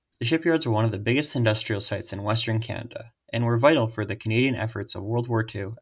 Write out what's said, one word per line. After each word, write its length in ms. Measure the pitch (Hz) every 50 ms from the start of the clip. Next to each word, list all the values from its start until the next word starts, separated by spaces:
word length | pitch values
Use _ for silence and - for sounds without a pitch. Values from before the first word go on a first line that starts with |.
| _ _ _ _
the 60 | 117
shipyards 420 | 117 160 160 165 170 160 156 -
were 60 | 123 107
one 120 | 107 113
of 60 | 110
the 80 | 101 98
biggest 380 | 104 110 123 139 147 - -
industrial 440 | 131 117 110 107 - - - 107 98
sites 320 | - - 104 98 - - 95
in 120 | 98 101
Western 340 | 104 110 117 - 117 110 113
Canada 540 | 117 - 98 - - - - - - - _ _ _ _ -
and 120 | 113 120
were 120 | 117 120
vital 300 | 117 131 147 165 139 113
for 180 | 110 117 - 104
the 120 | - 101
Canadian 400 | - - 110 110 120 131 135 127
efforts 400 | - 107 113 - 101 98 - -
of 80 | 95 98
World 240 | 104 117 120 120 123
War 160 | 117 113 110
Two 320 | 113 - 101 98 98 113 -